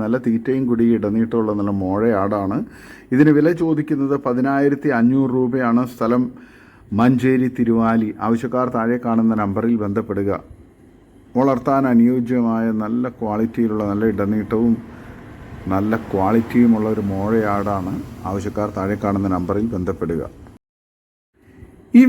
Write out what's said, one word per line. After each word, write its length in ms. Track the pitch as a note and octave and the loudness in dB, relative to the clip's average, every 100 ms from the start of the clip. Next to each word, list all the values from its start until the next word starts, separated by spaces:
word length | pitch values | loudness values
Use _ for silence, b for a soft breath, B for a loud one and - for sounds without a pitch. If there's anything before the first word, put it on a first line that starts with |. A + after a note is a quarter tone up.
നല്ല 140 | A2 B2 B2 | 0 -2 0
തീറ്റയും 380 | A2+ A#2+ C3 B2+ | -2 -2 -2 0
കൂടി 160 | A#2 A#2 A2+ | 2 2 2
ഇടനീട്ടമുള്ള 560 | G#2 A2 A2+ A#2 G#2+ G#2 | 0 0 0 0 0 -2
നല്ല 120 | G2+ G2+ | -2 -2
മോഴ 180 | F#2 G2+ A2+ G2+ | -2 0 2 2
ആടാണ്. 340 | G2 G#2 F#2+ A#2 - B B B B B2+ | 0 -2 -2 -4 -6 B B B B 4
ഇതിന് 160 | D3+ D3 | 6 6
വില 100 | D#3 E3 | 4 2
ചോദിക്കുന്നത് 540 | E3 D3+ D3 C#3+ C#3 C#3 C3+ | 0 0 -2 -2 0 -2 -2
പതിനായിരത്തി 640 | B2 C3+ C#3 C#3+ C#3 D3 B2 | -2 0 2 2 0 0 2
അഞ്ഞൂറ് 320 | A#2+ C3+ C3 B2+ | 4 4 2 0
രൂപയാണ്. 460 | B2+ C3 B2 A#2 B2+ | 0 0 2 0 0
സ്ഥലം 320 | - A#2 B2 B2 - B B B B B G#2 | -2 0 0 0 -6 B B B B B 2
മഞ്ചേരി 500 | B2 B2+ B2+ C3 B2+ B2 | 4 4 2 2 0 0
തിരുവാലി. 520 | A#2 A2+ A2+ A2+ G#2+ - G#2+ | 0 2 2 2 0 -2 -2
ആവശ്യക്കാർ 400 | A2+ A#2+ B2+ B2 B2 | -2 -2 -2 -2 -2
താഴെ 240 | A2+ B2 B2 | -2 -2 -2
കാണുന്ന 280 | A2+ A2+ A2 | 0 2 0
നമ്പറിൽ 340 | G2+ G2+ A2+ A#2 G2+ | -2 -2 0 0 -2
ബന്ധപ്പെടുക. 560 | G#2 A2 G2 G2 F2+ - - - - - - - - - B2 | -4 -4 -4 -4 -4 -8 -20 -20 -20 -20 -20 -20 -20 -6 0
വളർത്താൻ 440 | C#3 B2 C#3 C#3 C3+ | 2 2 2 2 4
അനുയോജ്യമായ 760 | A#2+ A#2+ B2+ A#2 B2 A#2 A2+ A2+ A2 | 4 4 2 0 0 0 0 -2 -2
നല്ല 240 | G#2+ A#2+ B2+ A#2+ | -2 -4 -4 -6
ക്വാളിറ്റിയിലുള്ള, 640 | A2 G#2+ A2+ A2+ A2+ G#2+ G#2 | -4 -2 -2 0 -2 0 -2
നല്ല 120 | G2+ A2+ G2 | 0 0 0
ഇടനീട്ടവും 600 | G2+ G#2+ G2+ A2+ A#2 A2+ - B B B B B - - F#2 | 0 -2 -2 0 2 0 -4 B B B B B -18 -12 -4
നല്ല 240 | F#2+ G#2+ A2+ - | -2 0 -2 -2
ക്വാളിറ്റിയുമുള്ള 800 | G2 F#2+ A2+ A2+ A#2+ A#2+ A2 A2 | -2 2 2 2 4 4 4 0
ഒരു 80 | G#2+ G2+ | -2 -2
മോഴയാടാണ്. 840 | F#2+ G2+ A2+ G#2 G2+ G2+ G2 F#2 - - - F#2 | -2 0 0 0 -2 -2 -4 -4 -8 -10 -12 -8
ആവശ്യക്കാർ 380 | G2+ G2+ - G#2 G2+ | -6 -6 -4 -4 -4
താഴെ 200 | G2 G#2 | -4 -2
കാണുന്ന 260 | G#2 G2 G2 | -2 -2 0
നമ്പറിൽ 320 | F2+ F2+ G2+ A2+ | -2 -2 -2 -2
ബന്ധപ്പെടുക. 480 | F#2+ F2+ F2+ E2 E2 - - - - _ _ _ _ _ _ _ _ B B B B - | -4 -4 -4 -4 -6 -8 -14 -20 -20 _ _ _ _ _ _ _ _ B B B B 4
ഈ 20 | A#3+ | 6